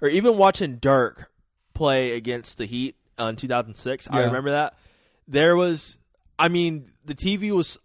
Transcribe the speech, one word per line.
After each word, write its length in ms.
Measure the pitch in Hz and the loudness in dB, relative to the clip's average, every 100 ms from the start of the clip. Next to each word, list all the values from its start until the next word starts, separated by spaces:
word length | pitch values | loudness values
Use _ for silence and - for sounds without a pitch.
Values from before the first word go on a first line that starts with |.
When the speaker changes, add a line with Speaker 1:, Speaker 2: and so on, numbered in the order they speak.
Speaker 1:
or 80 | 143 | 0
even 280 | 160 233 220 | 2 4 6
watching 400 | 196 185 170 123 | 4 4 -4 -2
Dirk 540 | 135 135 120 - - _ _ _ _ | 2 4 2 -2 -20 _ _ _ _
play 400 | - 151 135 127 117 | -2 0 2 0 -2
against 420 | 113 120 113 - | -6 -8 -8 -10
the 80 | 110 | -8
Heat, 300 | 120 131 - _ - | -6 -6 -8 _ -8
uh, 60 | 113 | -6
in 100 | 113 | -6
two 120 | 131 | -4
thousand 260 | 123 113 107 | -2 -4 -8
six. 320 | 127 131 - | -8 -8 -4
I 100 | 127 | 0
Speaker 2:
Yeah. 40 | 123 | 0
Speaker 1:
remember 240 | 127 143 | 0 -2
that. 260 | 143 151 - _ _ _ _ - | 0 -2 -6 _ _ _ _ -4
There 280 | 139 160 175 | 2 4 4
was, 420 | 180 160 - - _ _ _ - | 2 -2 -8 -18 _ _ _ 0
I 80 | 165 | 0
mean, 420 | 175 170 156 135 _ 151 | 2 0 -2 -10 _ -14
the 80 | |
T 220 | 143 185 202 | -6 -4 -2
V 140 | 208 | -2
was, 260 | 196 165 - | -2 -2 -4